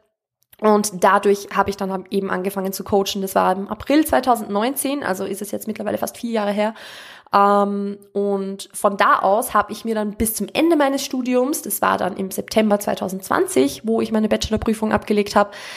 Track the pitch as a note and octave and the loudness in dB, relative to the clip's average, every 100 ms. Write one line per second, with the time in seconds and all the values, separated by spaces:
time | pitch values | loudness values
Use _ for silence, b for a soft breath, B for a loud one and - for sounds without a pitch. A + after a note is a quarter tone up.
0 | _ _ _ _ _ - G#3+ G#3 G#3 F3+ | _ _ _ _ _ -2 4 4 2 2
1 | G3+ G3 G3+ G3+ - G3 G3 G3+ F#3+ F#3+ | 4 4 4 0 0 -2 -2 -2 -4 -6
2 | - G3 F#3+ F#3 F#3+ G3 F#3+ G3 F#3 G3+ | -4 -4 -2 -4 -4 -4 -6 -6 0 0
3 | G3 G3 F#3+ F#3+ F#3 G3 G3 G#3+ - D4 | 0 -4 -2 2 2 0 -4 -6 0 2
4 | D#4 C4 C4 A3+ G#3+ G3+ A#3+ C#4 C4+ C#4+ | 4 2 2 0 0 -2 -2 -2 -4 -4
5 | - F#3+ F#3+ F#3+ G3+ G#3 A3 G#3+ G#3+ G#3+ | -4 -4 -4 -8 -8 -8 -8 -6 -4 -4
6 | A3 - A#3 A3+ G3+ G#3 G#3+ A3 B B | -4 -6 -4 -2 -2 0 -2 -4 B B
7 | B B B G3+ G3+ G3+ G3+ G3+ G3+ G3+ | B B B 4 4 4 2 -2 -6 -10
8 | - G3+ G3+ G3 G3 G3 - - G3+ G3+ | -8 -4 -2 -2 -4 -8 -12 -2 0 2
9 | G3+ D4 F#3+ G#3+ C4 G#3+ G3+ G#3+ A3+ G#3+ | 4 4 4 2 2 0 0 -4 -4 -2
10 | G#3 G3+ A3 - G3 - E4 D#4 C4+ C4+ | -2 -2 -4 -2 -4 2 4 4 4 0
11 | - C4 B3+ B3 C4 D#4+ - - F#3+ F#3+ | -2 -4 0 2 2 -2 -4 -2 0 0
12 | F#3 G3+ F#3+ - - G#3+ G#3+ G#3 G3+ G3 | -2 -4 -8 -8 -2 2 2 2 0 -4
13 | G3 F#3+ - - - - C4+ - A3 A3+ | -4 -6 0 0 2 2 2 0 -2 0
14 | A3 A3 G#3+ A3 - G#3+ A3+ A3 G#3+ G#3 | 0 0 2 0 0 -2 0 0 0 0
15 | - G#3 G3+ G#3 G3+ B B | 2 0 2 2 0 B B